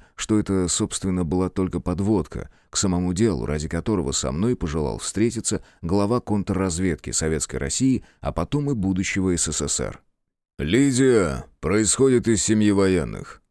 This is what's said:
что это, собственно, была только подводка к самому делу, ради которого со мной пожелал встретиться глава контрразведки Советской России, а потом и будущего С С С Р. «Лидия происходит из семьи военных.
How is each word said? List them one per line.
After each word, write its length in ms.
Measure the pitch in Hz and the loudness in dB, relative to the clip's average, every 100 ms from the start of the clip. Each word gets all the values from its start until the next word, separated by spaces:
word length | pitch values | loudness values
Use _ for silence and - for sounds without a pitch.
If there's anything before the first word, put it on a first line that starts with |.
| - | -10
что 240 | - - 107 | -8 0 0
это, 300 | 101 95 90 | 2 0 0
собственно, 560 | - 107 - 92 90 | 0 -2 -4 -2 -2
была 240 | 82 90 92 | 0 0 0
только 320 | - 90 87 | -2 -2 -2
подводка 680 | - 85 101 101 76 - - _ _ | -4 -2 0 0 -2 -8 -12 _ _
к 80 | - | -2
самому 380 | 98 90 90 | 0 0 0
делу, 320 | 87 113 69 57 | 0 0 0 -2
ради 200 | 76 82 | -4 -4
которого 460 | 82 113 101 69 | -4 -2 -2 -2
со 180 | - 65 | -2 -4
мной 260 | 76 113 127 | -2 -2 -2
пожелал 420 | 80 80 69 55 | -4 -2 -4 -4
встретиться 640 | - 98 113 113 - 104 - _ | -6 -2 -2 -2 -4 -6 -8 _
глава 400 | 82 101 101 123 | -2 0 2 0
контрразведки 920 | - 104 90 92 95 82 92 73 - | 0 -2 0 0 -2 0 -2 -2 -4
Советской 460 | - 80 78 - 65 | -2 -2 -2 -4 -4
России, 480 | 69 - 131 123 - _ | -4 0 2 2 -4 _
а 100 | - | -4
потом 400 | - 85 143 143 | -2 -2 -2 -2
и 40 | |
будущего 600 | 120 95 92 98 98 92 | 0 0 0 -2 0 0
С 160 | 87 78 | 0 -2
С 160 | 73 71 | -2 -4
С 140 | - | -4
Р. 220 | 52 - _ _ _ _ _ - | -6 -8 _ _ _ _ _ -6
«Лидия 880 | 73 117 139 123 135 113 82 64 - _ | 0 2 4 4 4 4 4 -2 -10 _
происходит 680 | 78 107 107 - 135 120 107 | 0 2 2 4 4 4 4
из 140 | 104 | 2
семьи 280 | - 110 104 | 2 4 4
военных. 720 | 98 95 90 62 50 - - _ | 4 4 4 0 -8 -12 -18 _